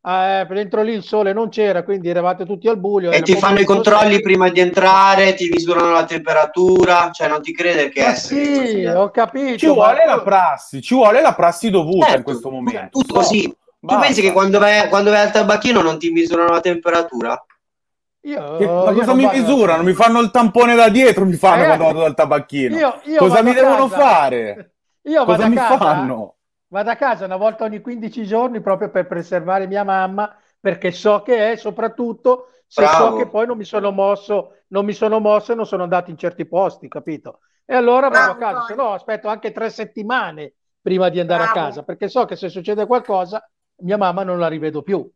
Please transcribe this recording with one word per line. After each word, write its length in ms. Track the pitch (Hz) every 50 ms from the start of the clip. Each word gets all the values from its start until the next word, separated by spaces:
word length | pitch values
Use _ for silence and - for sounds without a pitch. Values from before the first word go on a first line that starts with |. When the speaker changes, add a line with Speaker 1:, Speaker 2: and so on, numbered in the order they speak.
Speaker 1:
Eh, 460 | _ 180 185 185 185 190 196 190 190 156
dentro 320 | 185 196 208 190 - 214 214
lì 100 | 220 233
il 80 | 214 -
sole 300 | - - 214 214 196 196
non 140 | 214 226 208
c'era, 320 | - 220 214 202 190 175 170
quindi 260 | 175 202 196 175 175
eravate 380 | 175 175 170 180 185 175 190
tutti 220 | 170 202 180 - 220
al 100 | 240 202
buio, 320 | 180 202 208 196 180 170
Speaker 2:
E 60 | 160
Speaker 1:
era 80 | - 165
Speaker 2:
ti 80 | - 185
fanno 220 | - 196 196 196 196
i 60 | 190
Speaker 1:
pomeriggio 80 | - 196 196 226 208
Speaker 2:
controlli 200 | 208 214 214 214 202
Speaker 1:
sera. 100 | 202 -
Speaker 2:
prima 260 | 190 185 185 185 185
di 120 | 175 180
entrare, 760 | 180 175 175 190 185 185 190 190 196 196 196 190 196 190 190
ti 140 | 185 180 170 170
misurano 380 | 165 165 170 175 170 170 170
la 140 | 170 165 165
temperatura, 1040 | 165 170 160 147 160 160 156 151 147 - 175 185 185 185 185 175 180 175 175 170 170
cioè 180 | 165 - 165 151
non 140 | 147 151 147
ti 100 | 156 165
credere 360 | - 170 175 170 156 143 139
che 100 | 135 139 135
Speaker 1:
Ma 100 | 135 -
Speaker 2:
è 20 |
Speaker 1:
sì, 200 | - - - 277
Speaker 2:
così, 480 | 285 294 285 285 277 262 233 220 196 180
eh. 100 | 170 170
Speaker 1:
ho 160 | 180 196 202
capito, 480 | - - 226 226 - 269 285 269 247 214
Speaker 3:
Ci 80 | -
Speaker 1:
ma 60 | 320 294
Speaker 3:
vuole 320 | 233 208 214 254 285 330
la 140 | 320 247 - -
prassi, 580 | 294 - 285 240 160 143 139 - - - 139
ci 140 | 123 - 240
vuole 260 | 262 240 208 214 254
la 140 | 320 277 185
prassi 340 | - 170 175 170 - - 226
dovuta 380 | 190 196 160 151 185 185 -
in 60 | 190 156
Speaker 2:
Certo, 100 | 131 120
Speaker 3:
questo 260 | 131 139 117 117 135
Speaker 2:
tu-, 60 | 131
Speaker 3:
momento. 440 | - - 240 233 208 - - _ 269
Speaker 2:
tutto 140 | 262 - 320
così. 280 | - - - 214 214 -
Tu 120 | - - _ _ _ _ _
Speaker 3:
Basta. 200 | - 160 185 208
Speaker 2:
pensi 220 | 190 - 269 214 196
che 100 | 190 170
quando 260 | 185 190 196 190 202
vai, 300 | 202 208 208 208 208 208
quando 220 | 202 196 202 208
vai 100 | 208 208
al 120 | 208 208 208
tabacchino 500 | - 208 196 208 202 - 262 240 208 175
non 160 | 165 156 160
ti 120 | 160 170
misurano 420 | 165 170 165 165 170 170 170 170 170
la 80 | 170
temperatura? 840 | 170 185 175 170 170 175 165 170 165 170 - 120 - - - - _ _ _ _ _ _ _ _ _ _ _ _ _ _ _ _ _
Speaker 1:
Io, 340 | 294 294 226 156 143 151
Speaker 3:
Che, 100 | 165 196
ma 240 | 185 170 180 185 202
Speaker 1:
io 20 | 202
Speaker 3:
cosa 120 | 220 240
Speaker 1:
non 100 | 233 262
Speaker 3:
mi 80 | 254 269
Speaker 1:
vado 120 | 262 269 269
Speaker 3:
misurano? 440 | 240 220 277 269 214 180 165 160 170
Mi 100 | 180 180
fanno 260 | 175 226 233 226 233
il 100 | 233 214
tampone 440 | - 254 233 226 - 240 240 240 233
da 140 | 233 233 226
dietro, 360 | 202 247 262 247 202 190 202
mi 80 | 190 170
fanno 280 | 156 - 185 175 170 175
Speaker 1:
Ragazzi, 140 | 160 -
Speaker 3:
quando 80 | 160 165 160 151
vado 60 | 160 165
dal 80 | 156 139
tabacchino. 640 | - 156 139 147 147 - _ - 143 135 123 -
Speaker 1:
io, 240 | 330 311 262 240 - -
io 140 | 285 311 311
Speaker 3:
Cosa 160 | 277 190 214
Speaker 1:
vado 100 | 226 226
Speaker 3:
mi 60 | 240
Speaker 1:
a 100 | 247 254
Speaker 3:
devono 280 | 262 269 269 262 269 254
Speaker 1:
casa. 120 | 190 233
Speaker 3:
fare? 720 | 285 262 208 165 147 135 123 120 113 107 101 104 185 _ _ _ _ _ _ _ _
Speaker 1:
Io 220 | 294 302 320 262
Speaker 3:
Cosa 60 | 226 175 165
Speaker 1:
vado 40 | 214
a 60 | 220
Speaker 3:
mi 60 | 233
Speaker 1:
casa, 200 | 262 247 226 254
Speaker 3:
fanno? 560 | 233 208 160 151 - 131 131 127 110 107 92 _ _ _ _ _ _ _ _
Speaker 1:
vado 200 | 175 196 208 214
a 60 | 233
casa 280 | 233 285 269 233 175 196
una 120 | 190 185
volta 280 | 185 208 220 214 226 226
ogni 160 | 220 214 208
quindici 460 | 208 254 240 233 214 220 220 247 220
giorni 340 | 190 208 226 247 254 240 220
proprio 300 | 170 202 190 180 214 202
per 160 | - 190 180
preservare 600 | 180 185 170 170 - 190 180 160 175 185 196 190
mia 180 | 185 196 202 202
mamma, 520 | 190 190 190 190 185 190 202 208 208 - _ _ _ _ _
perché 300 | _ 196 175 175 - 185 175
so 300 | - - 208 208 202 208
che 300 | - 247 226 208 220 233
è, 40 |
soprattutto 920 | 226 - 214 185 196 226 226 226 - 247 233 220 - _ 254 254 - - _ _ _ _
se 200 | _ - - -
so 100 | - 156 - -
Speaker 2:
Bravo. 120 | 226 113
Speaker 1:
che 100 | 110 - -
poi 180 | - 208 226
non 100 | 233 247
mi 80 | 220 208
sono 260 | - - 214 196 202
mosso, 680 | 190 196 196 196 202 196 - - 208 202 170 - _ _ _ _
non 160 | 190 196 202
mi 80 | 208 202
sono 260 | - 226 220 214 220
mosso 340 | 208 208 208 214 202 - 233
e 20 |
non 100 | 226 220
sono 200 | - - 185 180
andato 260 | 175 180 180 175 175
in 80 | 170 147
certi 260 | - 175 170 - 165
posti, 420 | 156 - 175 196 175 - - - 135
capito? 520 | - 156 131 - 160 143 _ - - _ _ _ _ _ _
E 100 | _ -
allora 340 | 254 247 240 240 254 277 277
vado 220 | - - 254 262 269
a 20 |
Speaker 4:
Bravo, 40 | 240
Speaker 1:
casa, 140 | 240 214 196
Speaker 4:
Tony. 120 | 254 240
Speaker 1:
se 80 | 233 208
no 180 | 233 269 226 202
aspetto 360 | 180 _ - 220 208 - 208
anche 240 | 220 208 - 220 214
tre 180 | - 220 226
settimane 840 | - - 220 208 _ - 208 208 254 254 220 180 156 156 151 135 _ _ _ _ _ _ _
prima 260 | 190 185 185 185 180
di 120 | 165 180
andare 240 | 175 170 175 175 170
a 80 | 160 -
Speaker 4:
Bravo. 140 | 180 160 143
Speaker 1:
casa, 140 | 123 147 147
perché 240 | - 175 - - 196
so 180 | - 254 233
che 100 | 165 185
se 140 | 175 - 180
succede 340 | 151 190 165 165 208 208 214
qualcosa 640 | 208 247 247 240 - 208 185 180 175 202 220 _ _ _ _ _ _ _
mia 200 | _ 185 175 202
mamma 260 | 214 202 185 175 185 196
non 140 | 185 180 175
la 100 | 175 160
rivedo 340 | 156 160 147 156 151 151 -
più. 280 | - 202 175 131 - _